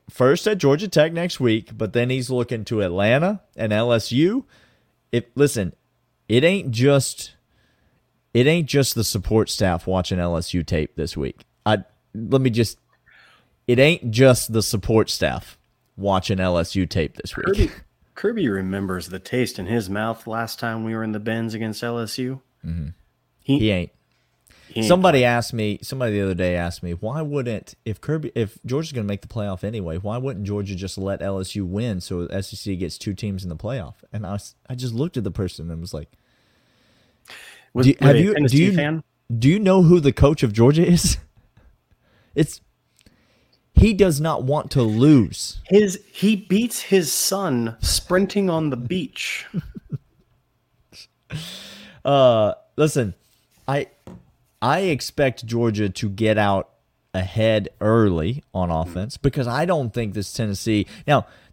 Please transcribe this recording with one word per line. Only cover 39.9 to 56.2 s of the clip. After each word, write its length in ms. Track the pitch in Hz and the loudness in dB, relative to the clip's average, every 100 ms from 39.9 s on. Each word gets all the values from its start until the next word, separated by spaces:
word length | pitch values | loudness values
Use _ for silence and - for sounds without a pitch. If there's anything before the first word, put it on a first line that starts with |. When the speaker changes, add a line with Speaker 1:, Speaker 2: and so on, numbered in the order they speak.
| 180 | 8
Speaker 1:
the 140 | 139 | 6
coach 280 | - 143 156 | 4 4 4
of 100 | 123 | 0
Georgia 320 | 104 120 156 170 | 6 6 6 4
is?" 320 | 170 - - | 4 2 -2
<laughs> 60 | - _ _ _ _ _ _ _ _ _ _ | -6 _ _ _ _ _ _ _ _ _ _
It's, 260 | - 160 - _ _ _ _ _ _ _ _ _ _ _ - | -2 -2 -4 _ _ _ _ _ _ _ _ _ _ _ 6
he 180 | 214 | 6
does 260 | 190 190 143 | 6 4 4
not 240 | 160 147 | 0 -2
want 280 | 131 147 - | -2 -2 0
to 100 | 139 | 0
lose. 800 | 113 110 143 143 95 - - - - | 2 4 8 8 4 -2 -12 -10 2
Speaker 2:
His, 320 | 202 202 185 _ | 4 4 -2 _
he 240 | - 196 208 | -2 0 0
beats 460 | - 190 233 - | 0 0 0 -6
his 320 | - 196 156 | 0 0 2
son 640 | - - 190 185 123 113 113 | -2 -2 -2 -2 -2 -2 -4
sprinting 680 | - - - 180 196 208 190 | -2 -2 0 0 0 0 0
on 220 | 160 156 | 0 -2
the 40 | 127 | -4
beach. 680 | 127 180 156 - - - - | -4 -6 -6 -8 -10 -10 -10
Speaker 1:
<laughs> 40 | 185 - - - - _ _ _ _ _ _ _ _ _ - - _ - - - - - - - - | -10 -10 -14 -14 -14 _ _ _ _ _ _ _ _ _ -20 -20 _ -16 -14 -14 -18 -20 -20 -20 -8
Uh, 500 | - 139 127 113 104 - _ - | 0 4 6 4 2 -2 _ 0
listen, 400 | 151 147 107 - _ _ _ _ - | 0 0 -4 -6 _ _ _ _ -6
I, 200 | 139 - _ - - _ _ _ - | -6 -6 _ -20 -20 _ _ _ -4
I 200 | 120 165 | 0 0
expect 640 | 196 135 - - 139 - 113 | 0 -2 -4 0 0 -2 -4
Georgia 440 | 117 117 104 104 | 0 0 0 -2
to 180 | - 107 | -2 -6
get 280 | 98 | 0